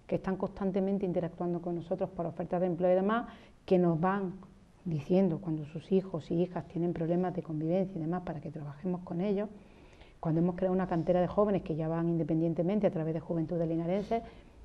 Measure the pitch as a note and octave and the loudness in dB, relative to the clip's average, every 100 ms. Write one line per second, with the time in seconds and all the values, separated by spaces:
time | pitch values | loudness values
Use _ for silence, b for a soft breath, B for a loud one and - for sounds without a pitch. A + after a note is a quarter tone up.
0 | - E3 F#3+ F#3+ F#3+ - G3 G3 F#3+ G3 | -4 -2 -2 -2 -4 -2 0 2 0 0
1 | F#3+ F3 E3 - F3 F3 F3 F3 - F#3+ | 0 0 -2 -2 -4 -2 -2 -4 -4 -4
2 | F#3 - E3 D3 F3 F3 F#3 E3 F3+ F#3 | -4 -4 -6 -4 -2 0 0 2 4 6
3 | G3 A3+ A#3+ B B B - F3+ F3 D#3 | 4 0 -2 B B B 2 6 6 4
4 | F#3 G3+ F#3+ G3 - - - - F3 D#3 | 2 0 -2 -8 -16 -20 -20 -10 -4 -2
5 | - F#3 F#3+ D3+ E3 D#3 D3 D#3+ - F#3+ | 2 4 4 2 -2 -4 -4 -8 2 2
6 | F#3+ E3 - E3+ F3 E3+ - E3 F3 E3 | 2 -6 -2 0 0 -2 -6 -2 -2 0
7 | D#3+ F3 F#3 E3+ - D3+ D#3+ F#3 F#3+ E3+ | 0 2 0 -4 -6 -4 0 0 0 -4
8 | D#3 F3+ F3 D#3 D#3+ D#3 C#3+ C#3 F#3 F3+ | -4 -4 -4 -8 -8 -10 -12 -8 -4 -4
9 | - F3 G#3 G3 G#3 B B B B B | -4 -2 0 0 -2 B B B B B
10 | B B E3 D#3+ F3+ F3 F#3 F#3 F3+ E3+ | B B 0 2 2 2 2 2 0 0
11 | D#3+ F3+ F3 - G#3 F#3+ - D#3 D#3+ E3 | 2 2 2 2 2 2 -2 -4 -2 0
12 | E3+ E3 D#3+ D#3+ E3 E3 E3+ G#3+ F#3 E3 | 0 0 2 2 2 2 0 2 2 0
13 | D#3+ D#3+ E3 E3+ D#3 E3+ E3 E3 E3+ G3 | -2 -4 -2 -2 -2 -2 0 -2 0 -2
14 | G3+ A3+ - B B B | 0 -4 -4 B B B